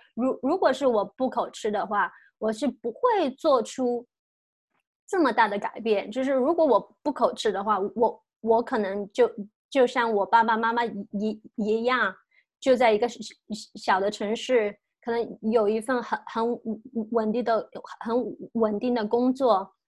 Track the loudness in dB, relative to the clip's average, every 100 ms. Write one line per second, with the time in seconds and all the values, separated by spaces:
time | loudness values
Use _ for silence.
0 | _ -4 -2 0 0 2 2 2 2 2
1 | -2 -4 -4 -2 -6 -4 -4 -4 -2 -2
2 | -2 -6 _ -6 -4 -2 -4 -4 -10 0
3 | 2 2 0 -2 2 2 2 -2 -2 -2
4 | -8 _ _ _ _ _ _ _ _ _
5 | -6 0 2 4 2 2 -6 -6 0 0
6 | -2 -4 -2 0 2 2 4 4 0 _
7 | -6 0 0 0 -2 -2 0 -2 -2 0
8 | 0 -2 _ _ 0 2 2 -2 -2 -4
9 | -8 0 0 0 -16 _ _ 2 2 2
10 | 0 0 4 4 4 2 0 0 -4 -6
11 | -8 -4 -4 -6 -12 -6 -2 0 2 2
12 | 0 -4 _ _ _ _ 2 4 6 4
13 | 0 -4 -16 -16 -14 -12 -12 -12 0 0
14 | 0 -4 -4 -6 0 0 0 -6 _ _
15 | -6 -4 -4 -6 0 2 2 0 -2 -4
16 | -2 -8 -6 -4 -2 -4 -6 -10 -8 -8
17 | -2 -2 0 -2 0 -2 -2 -14 -18 -12
18 | -4 -4 -4 -10 -8 -2 0 0 -2 -2
19 | 0 0 2 2 4 2 0 _